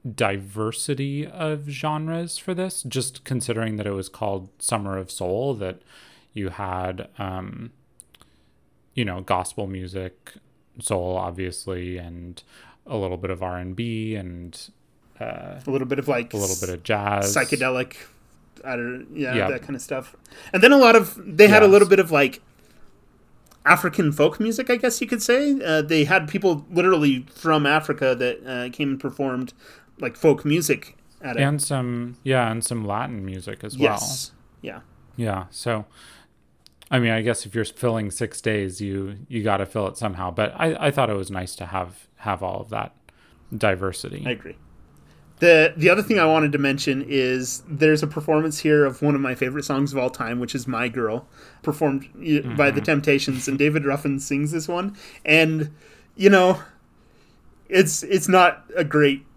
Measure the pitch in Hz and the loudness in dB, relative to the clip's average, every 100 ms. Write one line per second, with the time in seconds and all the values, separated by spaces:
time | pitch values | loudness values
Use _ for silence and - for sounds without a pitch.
0 | 127 107 107 98 98 104 107 - - 135 | -12 -4 -2 -2 -8 -6 -6 -6 -6 -6
1 | 139 143 147 185 156 151 143 135 156 151 | -6 -8 -10 -8 -6 -6 -10 -8 -6 -4
2 | 156 165 170 - - 180 185 - 135 131 | -6 -6 -8 -10 -8 -6 -6 -8 -8 -6
3 | 117 - - 127 117 113 113 107 101 98 | -6 -10 -6 -6 -4 -4 -4 -4 -4 -6
4 | 92 - 104 98 95 _ - 110 98 95 | -8 -6 -6 -6 -10 _ -4 -4 -4 -8
5 | 92 - 90 98 135 113 92 90 _ - | -8 -8 -4 -2 -4 -4 -8 -10 _ -20
6 | - _ _ 110 95 92 95 92 92 92 | -20 _ _ -8 -8 -8 -6 -4 -6 -8
7 | - - 98 92 95 123 117 _ _ _ | -14 -10 -8 -8 -12 -14 -16 _ _ _
8 | - _ _ _ _ _ _ _ _ - | -20 _ _ _ _ _ _ _ _ -6
9 | 107 90 90 92 92 - 98 95 92 95 | -6 -6 -2 -2 -2 -8 -10 -10 -10 -10
10 | 92 _ - - _ _ _ - - 98 | -12 _ -20 -20 _ _ _ -14 -4 -4
11 | 90 92 90 87 92 87 - 90 90 90 | -2 -4 -6 -8 -10 -8 -10 -8 -8 -10
12 | 87 85 87 87 _ - - _ - 107 | -12 -16 -16 -18 _ -20 -20 _ -10 -6
13 | 95 90 92 90 92 90 92 92 117 110 | -6 -6 -8 -6 -8 -8 -8 -8 -6 -6
14 | 110 107 90 87 85 - - _ _ _ | -6 -8 -10 -12 -16 -18 -20 _ _ _
15 | _ _ 117 - - - 139 135 127 139 | _ _ -10 -10 -14 -12 -4 -4 -2 -2
16 | 135 123 120 104 95 92 90 87 - 104 | 0 -2 -2 -4 -4 -4 -6 -8 -2 -2
17 | 101 101 101 101 123 139 131 127 127 - | 0 0 0 0 0 0 0 -2 -4 -10
18 | - _ _ _ _ - 135 123 120 127 | -20 _ _ _ _ -18 -10 -8 -8 -10
19 | 123 160 131 120 95 127 - 135 - 131 | -12 -8 -4 -2 -2 -4 -8 -12 -8 -8
20 | - - _ - - 190 233 277 240 226 | -8 -20 _ -20 -4 6 8 10 10 8
21 | 185 - - 160 208 214 208 202 190 190 | 6 -8 -8 8 10 10 10 10 8 6
22 | 170 151 139 - _ _ _ _ - _ | 6 2 2 -2 _ _ _ _ -20 _
23 | _ _ _ _ _ _ 143 175 180 156 | _ _ _ _ _ _ 4 4 4 0
24 | 156 147 151 - 220 220 254 247 254 233 | 0 4 2 2 -2 -2 -2 0 0 -2
25 | 240 233 - 254 294 269 165 156 151 160 | -4 -2 2 2 2 0 2 0 2 2
26 | 147 185 147 190 190 156 - 180 180 170 | 4 2 0 0 0 0 -2 0 4 4
27 | 147 131 131 - 160 156 143 151 151 143 | 4 2 -4 -6 0 2 4 2 0 0
28 | 135 123 123 - 127 127 123 123 143 135 | 0 2 -2 -4 -8 -8 -8 -4 -4 -4
29 | 135 - 139 127 123 _ - - _ - | -6 -4 -4 -4 -8 _ -20 -20 _ -10
30 | 131 - 160 147 147 160 151 - - - | -10 2 2 4 2 0 0 -4 -6 -20
31 | _ _ 139 120 139 147 - 139 123 120 | _ _ -8 0 0 0 -2 -4 -4 -6
32 | 120 127 135 131 117 113 - 120 104 104 | -8 -8 0 2 2 -2 -4 -4 -4 -4
33 | 123 113 95 95 95 104 107 127 143 104 | -6 -8 -10 -10 -12 -12 -12 -4 -2 -2
34 | - 135 - _ _ _ - - - _ | -6 -8 -12 _ _ _ -16 -16 -20 _
35 | _ - 113 95 92 - 120 110 104 _ | _ -6 -4 -4 -8 -10 -6 -6 -6 _
36 | - - _ _ _ _ _ _ - 131 | -20 -20 _ _ _ _ _ _ -2 0
37 | 117 113 113 117 - 113 104 - 123 113 | 2 2 0 -2 -4 -4 -6 -4 -2 -2
38 | 104 - 113 - 117 107 98 92 101 98 | -4 -6 -8 -4 -2 -2 -4 -6 -6 -6
39 | 98 104 143 120 107 98 98 113 95 - | -8 -12 -8 -4 -2 -2 -2 -4 -4 -4
40 | 110 90 90 85 107 - 165 - 151 143 | -8 -6 -6 -2 -4 -2 -2 0 -2 0
41 | 120 101 95 95 92 - 87 95 90 95 | 0 -2 -6 -8 -8 -12 -8 -6 -6 -12
42 | _ _ 104 95 92 98 104 107 - _ | _ _ -6 -4 -6 -8 -8 -8 -8 _
43 | _ _ _ _ - 107 107 92 95 90 | _ _ _ _ -14 -2 0 0 -4 -6
44 | 90 95 123 123 - - - - - - | -12 -10 -8 -8 -10 -20 -20 -20 -20 -20
45 | _ _ - _ 170 160 160 165 170 196 | _ _ -20 _ 8 8 6 4 4 4
46 | 202 214 160 160 151 143 139 139 143 135 | 2 2 4 4 2 0 0 0 -2 -4
47 | 120 139 127 127 127 - - 147 156 156 | -2 0 0 -2 -4 -10 -10 2 4 4
48 | 151 156 151 156 160 151 156 151 143 120 | 2 -4 0 0 0 -2 4 4 4 2
49 | 147 143 131 123 127 143 - 139 143 139 | 0 2 0 -2 -4 -4 -4 -2 0 0
50 | 127 - 117 123 120 135 120 117 123 123 | -4 -4 -6 -6 -4 -6 -6 -4 -4 -2
51 | 113 127 - - - - - 151 151 135 | -2 -4 -8 -20 -20 -8 -6 0 0 0
52 | - - 165 147 135 143 143 139 143 143 | -6 -12 0 0 0 2 2 2 0 0
53 | 147 139 139 131 139 139 147 156 139 143 | 2 2 0 -4 -4 0 2 2 0 -2
54 | 147 135 - 139 147 165 156 175 196 202 | -2 -4 -2 -2 -2 -4 -4 -4 -6 -8
55 | - - - 156 160 156 151 - - - | -20 -12 2 4 4 0 -4 -8 -20 -20
56 | _ - 190 190 180 185 - _ _ _ | _ 2 6 8 6 2 -4 _ _ _
57 | _ _ _ _ - _ _ 185 196 - | _ _ _ _ -20 _ _ 4 4 0
58 | - 190 - 185 180 - - 180 151 151 | 0 0 4 6 6 4 -8 -4 2 4
59 | 143 139 - | 4 2 -8